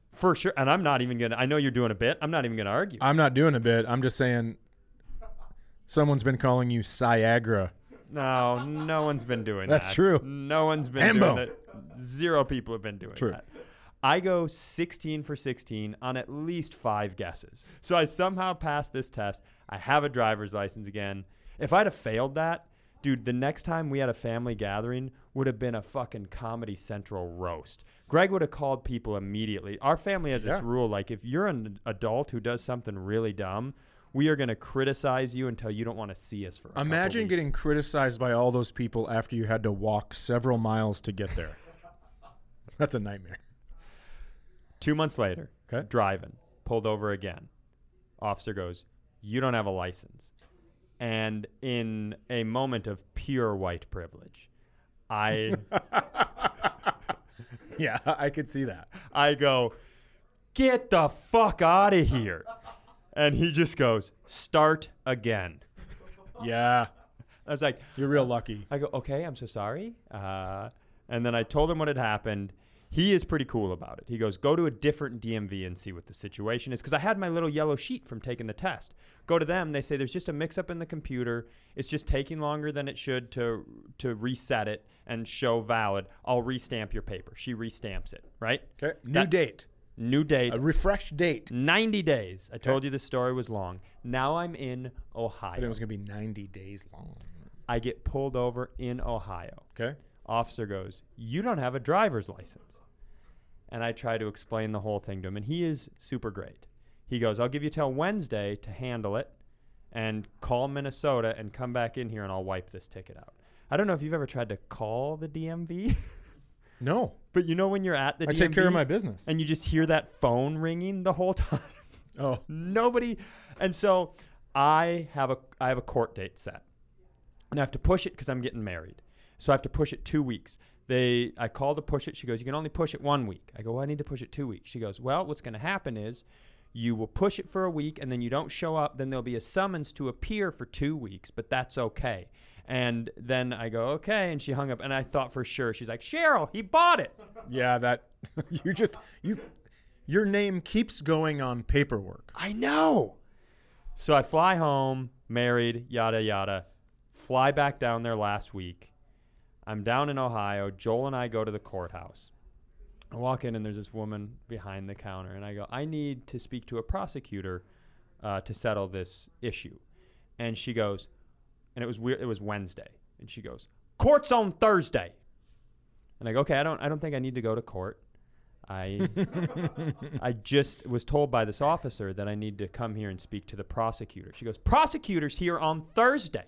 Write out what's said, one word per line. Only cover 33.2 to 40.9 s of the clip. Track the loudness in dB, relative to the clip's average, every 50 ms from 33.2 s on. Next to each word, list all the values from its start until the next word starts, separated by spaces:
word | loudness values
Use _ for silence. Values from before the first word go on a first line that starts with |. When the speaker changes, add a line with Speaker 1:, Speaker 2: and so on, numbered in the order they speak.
| 0 0
Speaker 1:
dumb, | -2 -4 -4 -4 -4 -4 -6 -6 -10 -14 -20 _ _ -20 _ _
we | 2 4 4 6
are | 6
gonna | 4 2 0 -2
criticize | -4 -6 -4 0 0 2 2 0 2 0 2 2 2 0 -2 -4
you | -4 -4 -4
until | -4 -6 -6 -6
you | -4 -4 -4
don't | -4 -6
wanna | -6 -8 -8 -10
see | -12 -12 -10 -8 -8 -8
us | -8 -10
for | -14 -18 -10
a |
couple | -6 -4
Speaker 2:
Imagine | 0 2 2 2 2 2 2 0 2
Speaker 1:
weeks. | 2
Speaker 2:
getting | 2 2 2 0
criticized | 0 2 2 4 4 4 2 2 2 2 2 2 2 0
by | 0 2
all | 4 4 4 4
those | 4 2 0 -2
people | -4 -4 -4 -2 0 -2 -2 0
after | 0 0 0 0 -2
you | -2 0
had | 0 0 2 2
to | 0
walk | 0 0 0 0 0 0 -2 -4 -10
several | -8 -2 0 0 2 2 2 2
miles | 2 2 2 2 2 2 0